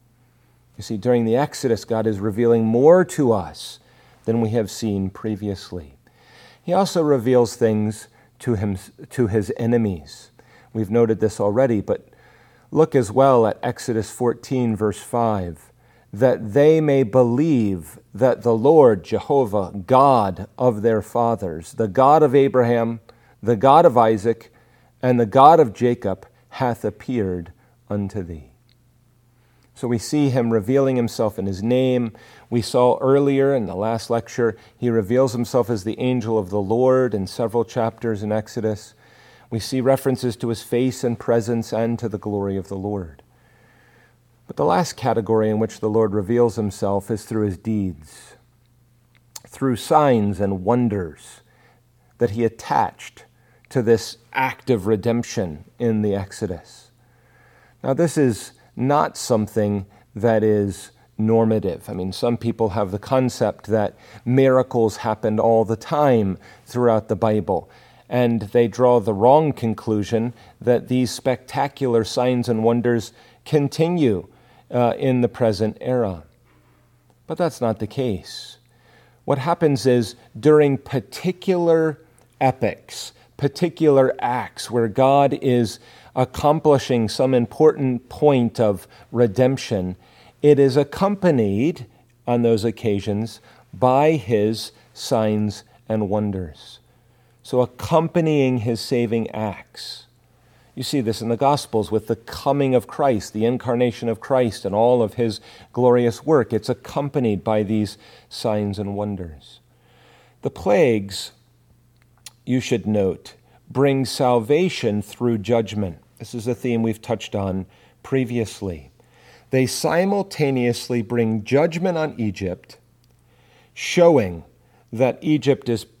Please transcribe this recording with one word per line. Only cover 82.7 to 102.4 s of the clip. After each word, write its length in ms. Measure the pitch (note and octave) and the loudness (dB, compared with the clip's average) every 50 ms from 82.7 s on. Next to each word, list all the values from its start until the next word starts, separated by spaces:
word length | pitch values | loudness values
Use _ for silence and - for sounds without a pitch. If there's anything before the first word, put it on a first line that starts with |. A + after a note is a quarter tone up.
| - - _ - - - - - - _ _ _ _ | -4 -6 _ -20 -16 -16 -16 -16 -18 _ _ _ _
particular 800 | - - C#3+ - - F#3 E3 - - E3 D3+ C#3 C3+ C3 - - - | -4 -4 -4 -4 -2 -4 -4 -2 0 2 4 6 6 4 4 2 -2
acts 520 | - A#2+ A#2+ B2 G#2 E2+ - - - - | -4 -4 -4 -4 -6 -8 -12 -14 -12 -6
where 180 | G#2+ A#2+ A#2 A2+ | -2 -2 -2 -2
God 500 | F#2 C3 C3 C3 C#3 C#3+ C#3+ C3+ C#3+ - - | 0 2 4 4 6 4 4 2 0 -2 0
is 360 | C3+ B2 B2 A#2 G2 - - - - - - - - - | 0 2 2 2 0 -2 -8 -20 -20 -20 -20 -20 -10 -4
accomplishing 920 | C3 B2+ - - - - C#3+ D3+ D#3+ - D#3 C#3+ C3 - - B2+ A#2+ A2+ G#2 | -2 -2 -2 -2 0 2 2 2 2 4 4 2 2 2 0 0 0 0 -2
some 240 | - - B2+ C3 C3 | -2 0 0 2 2
important 760 | B2 A#2+ - - - D#3 D#3 - - C#3 C3 B2 A#2+ - - | 2 0 0 0 4 4 4 4 4 0 -2 -2 -4 -6 -10
point 500 | - - D3 D3 C#3 B2+ A#2 A2+ - - | -6 0 2 2 4 4 2 0 0 0
of 260 | A#2 G#2+ G2 F2+ - - - - - - | 2 2 0 0 -4 -16 -20 -20 -18 -6
redemption, 880 | - A2+ A#2+ A2 F#2 B2 B2+ B2+ C3+ B2+ - - A#2+ F#2+ F2+ F#2 F#2 - _ _ _ _ - - _ _ - | 0 0 0 2 2 2 2 2 2 -2 -4 -4 -4 -4 -4 -4 -6 -10 _ _ _ _ -20 -20 _ _ 4
it 160 | D3 D3 C3+ | 4 6 6
is 180 | C#3 C3+ B2 | 6 4 4
accompanied 1080 | D3 C#3 C#3+ - - G3 G3+ G#3 G3+ F#3 F3+ D3+ B2 A2 G2 G2 G#2 B2+ E3 E3 - A#2+ - _ _ _ _ _ _ - | 2 0 0 -2 -2 -2 -2 0 0 2 2 4 4 2 2 2 0 0 -2 -2 -4 -10 -20 _ _ _ _ _ _ -6
on 160 | - A#2+ A#2+ A#2 | -2 0 2 2
those 220 | A#2 A2+ G#2+ G#2 | 2 2 2 0
occasions 760 | A#2 G#2 - - A2 G2+ G2+ F#2+ A2 G2+ G#2 A2+ A2+ - - _ - - _ _ _ - | -2 -4 -4 -4 -2 -2 -2 -2 -4 -4 -4 -4 -6 -10 -16 _ -20 -20 _ _ _ -6
by 400 | - B2+ B2+ B2+ C#3 D3 D#3 E3 | 0 2 2 4 4 4 2 2
his 600 | C#3+ F#2+ G2 A#2+ G#2 G#2 G#2+ A2+ G#2+ - - - _ _ _ _ | 0 -2 0 0 0 2 0 -2 -4 -8 -14 -16 _ _ _ _
signs 720 | - - - C3+ A2+ A2 G#2+ G#2+ G#2 G#2+ G#2 G2+ - - _ _ _ _ - | -14 -8 -2 -2 0 0 0 0 0 -2 -4 -4 -8 -14 _ _ _ _ -6
and 220 | A2 A2 G#2+ F#2 | -4 -4 -4 -2
wonders. 720 | G2+ G#2+ G#2+ G#2 F#2+ F#2+ F2+ D#2+ D2+ - - - - - _ _ _ _ _ _ _ _ _ _ _ _ - | -2 -2 -2 -2 -4 -6 -8 -10 -14 -18 -20 -20 -20 -20 _ _ _ _ _ _ _ _ _ _ _ _ -12
So 200 | - - B2+ B2 | -4 0 0 0
accompanying 960 | A#2 - - - - E3+ D#3+ E3 D#3+ - F3 D#3+ D#3 D3+ D3 C3+ C3 B2+ A#2+ | 0 -2 -10 -6 0 0 2 2 2 0 0 0 2 2 2 2 2 0 0
his 220 | G#2 B2 A#2 G#2+ | -2 -2 -4 -4
saving 500 | - - C#3 A#2+ A#2+ G#2+ A#2 A2+ A2 - | -4 -2 -2 0 0 0 -2 -2 -4 -4
acts. 760 | - G#2+ A2 G#2 F#2 - - _ _ - - - - - - _ _ _ _ _ _ _ _ _ _ _ _ _ - | -6 -6 -6 -6 -6 -10 -14 _ _ -18 -16 -16 -16 -18 -20 _ _ _ _ _ _ _ _ _ _ _ _ _ -12
You 80 | C3 B2+ | -12 -8
see 180 | - - C#3+ | -4 -2 -2
this 220 | A2+ A2 G#2+ - A2+ | -2 -2 -2 -4 -2
in 60 | A#2 | -4
the 80 | A#2 | -2
Gospels 540 | A2 C#3+ C3+ D3 C#3 - - - A2 G#2 - | 0 2 2 2 0 -2 -4 -4 -4 -2 0
with 180 | A2 G#2+ - - | -2 -4 -2 -2
the 80 | A2+ | -6
coming 580 | - - - - - | -6 -8 -14 -12 -6